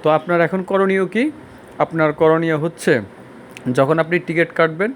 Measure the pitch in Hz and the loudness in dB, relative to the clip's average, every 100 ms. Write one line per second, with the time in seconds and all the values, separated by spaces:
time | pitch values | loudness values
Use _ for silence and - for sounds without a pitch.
0 | 156 151 165 175 165 190 185 190 196 190 | 2 0 0 0 0 -2 -2 0 0 0
1 | 185 214 294 - - - - - 147 165 | 0 -2 -2 -4 -20 -20 -20 -4 -4 0
2 | 156 147 160 160 165 156 160 165 - 135 | 0 2 2 4 2 -2 -4 -4 0 0
3 | 95 - - - - - 123 127 135 156 | -2 -16 -20 -20 -20 -10 -4 0 2 2
4 | 160 175 175 165 165 - 160 160 208 | 0 -2 -2 -2 -2 0 0 0 -4